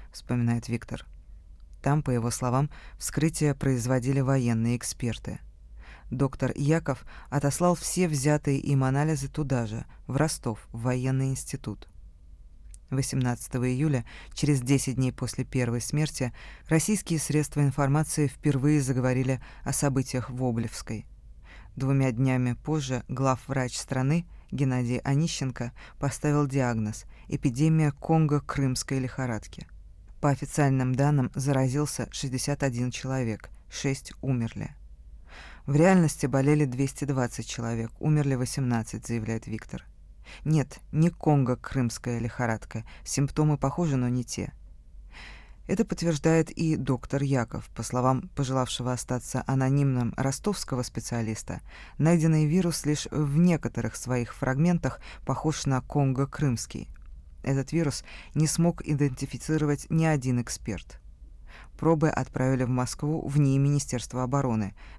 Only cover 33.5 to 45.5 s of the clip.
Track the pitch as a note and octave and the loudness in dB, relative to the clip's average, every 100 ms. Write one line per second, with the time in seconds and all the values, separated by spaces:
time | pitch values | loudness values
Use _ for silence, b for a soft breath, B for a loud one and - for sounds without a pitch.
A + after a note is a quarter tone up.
33.5 | - - - C#3+ C3+ - - C3+ B2+ A2+ | -18 -16 -4 -2 -4 -6 -8 -2 -2 -2
34.5 | - - - - - - - - B B | -4 -10 -12 -20 -20 -20 -20 -18 B B
35.5 | B - C#3+ F3 F#3 D#3+ - C#3+ C3 C3+ | B 0 6 8 8 6 2 0 2 4
36.5 | D3+ C#3+ B2 C#3 - C#3 C3+ A#2+ - A#2 | 4 2 0 -2 -2 -2 0 0 -4 -8
37.5 | - A#2 A#2 A2+ - D#3 D3+ C#3+ C3 B2 | -6 -4 -4 -4 -2 2 2 2 0 -2
38.5 | - B2+ A#2+ A2+ A2 - A#2 A2 A2+ - | -2 0 0 -2 -8 -4 -4 -2 -4 -4
39.5 | A2 - B2 - - - - B B - | -10 -8 -12 -14 -20 -20 -20 B B 2
40.5 | D#3 C3 - - D3 E3+ - - D3 B2+ | 2 2 -4 -4 2 2 2 4 4 4
41.5 | B2 - C3+ A#2+ - - A#2 A#2 - A#2+ | 0 -2 0 0 -2 -6 -4 -4 -2 -2
42.5 | A2 - A2 - B - - C#3+ - D3+ | -2 -4 -10 -10 B -6 0 0 2 2
43.5 | C#3+ C#3 C#3+ E3+ C3+ B2 B2 A#2+ - G2 | 2 0 0 0 2 0 0 -4 -6 -8
44.5 | - - - - - - B B B B | -10 -20 -20 -20 -20 -18 B B B B